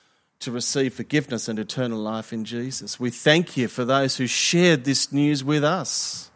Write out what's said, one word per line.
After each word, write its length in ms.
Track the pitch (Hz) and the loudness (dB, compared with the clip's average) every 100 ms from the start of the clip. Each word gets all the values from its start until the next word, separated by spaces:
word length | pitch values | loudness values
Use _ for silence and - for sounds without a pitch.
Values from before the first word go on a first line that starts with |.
| _ _ _ - | _ _ _ -12
to 100 | - | -8
receive 440 | 120 - 143 135 | -4 0 0 0
forgiveness 540 | 120 113 147 139 113 - | -2 -2 -2 0 -4 -4
and 100 | 110 | -4
eternal 400 | 104 - 123 110 | -4 -4 -4 -4
life 340 | 107 110 110 | -4 -6 -6
in 120 | 117 | -8
Jesus. 560 | 107 120 127 131 101 - | -6 -6 -6 -8 -8 -4
We 100 | 123 | -4
thank 460 | 120 151 156 175 - | 2 6 6 4 0
you 120 | 117 | -2
for 160 | - | 0
those 320 | 123 135 135 - | 2 2 2 0
who 100 | 123 | -2
shared 580 | - - 170 180 156 | 0 2 4 6 4
this 280 | 127 131 - | 2 0 0
news 320 | 143 147 147 | 2 2 2
with 200 | 131 151 | 0 2
us. 680 | 147 180 135 - - - - | 2 0 -2 -4 -4 -6 -12